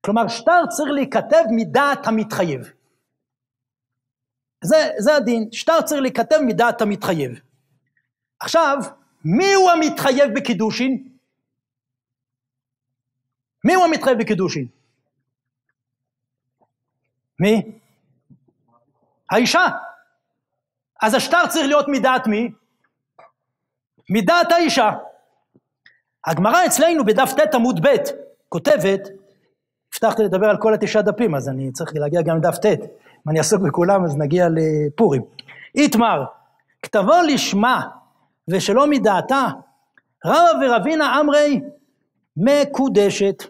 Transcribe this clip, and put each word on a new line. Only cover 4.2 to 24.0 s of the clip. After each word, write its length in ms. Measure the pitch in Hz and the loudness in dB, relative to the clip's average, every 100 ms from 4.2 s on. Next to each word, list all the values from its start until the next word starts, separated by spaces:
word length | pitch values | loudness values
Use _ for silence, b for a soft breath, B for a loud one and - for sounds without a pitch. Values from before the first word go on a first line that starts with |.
| _ _ _ _ | _ _ _ _
זה, 260 | 165 311 285 - | 0 2 2 -2
זה 180 | 214 294 | 0 0
הדין, 320 | 226 233 214 | 0 -4 -4
שטר 300 | - - 320 | -4 0 0
צריך 200 | 311 294 | 0 -2
להיכתב 360 | 262 254 - 311 262 | -2 -2 0 0 0
מדעת 360 | 180 240 226 | 0 0 0
המתחייב. 580 | 208 202 - 170 131 117 _ _ _ _ _ _ _ _ _ _ | -4 -4 -4 -4 -6 -10 _ _ _ _ _ _ _ _ _ _
עכשיו, 380 | - 330 302 277 196 - _ _ | -2 0 0 -2 -6 -14 _ _
מי 300 | 156 214 392 | -2 0 2
הוא 160 | 392 370 | 4 4
המתחייב 640 | 339 311 - 277 262 285 | 4 0 -2 -2 2 2
בקידושין? 760 | 214 285 190 220 - 262 254 - _ _ _ _ _ _ _ _ _ _ _ _ _ _ _ _ _ _ _ _ _ _ _ _ _ | 0 -4 -2 -2 -2 -4 -4 -8 _ _ _ _ _ _ _ _ _ _ _ _ _ _ _ _ _ _ _ _ _ _ _ _ _
מי 100 | 262 | 0
הוא 100 | 370 | 4
המתחייב 340 | 349 311 269 233 | 2 2 0 0
בקידושין? 480 | 226 196 185 160 123 _ _ _ _ _ _ _ _ _ _ _ _ _ _ _ _ _ _ _ _ _ _ _ _ _ _ - | 0 -2 -2 -6 -10 _ _ _ _ _ _ _ _ _ _ _ _ _ _ _ _ _ _ _ _ _ _ _ _ _ _ -2
מי? 240 | 196 220 - - _ _ _ _ _ _ _ _ _ _ _ _ _ _ - | 0 0 -2 -18 _ _ _ _ _ _ _ _ _ _ _ _ _ _ -2
האישה. 360 | 196 247 330 349 - - - _ _ _ _ _ _ _ _ _ _ | 0 2 2 0 -2 -16 -20 _ _ _ _ _ _ _ _ _ _
אז 120 | 220 | -2
השטר 320 | 247 - 339 339 | 0 0 0 0
צריך 200 | 330 277 | -2 2
להיות 220 | 294 285 | 0 0
מדעת 380 | 269 254 254 220 | 0 0 0 0
מי? 260 | 208 240 - _ _ _ _ _ _ - _ _ _ _ _ _ _ | -2 -4 -8 _ _ _ _ _ _ -20 _ _ _ _ _ _ _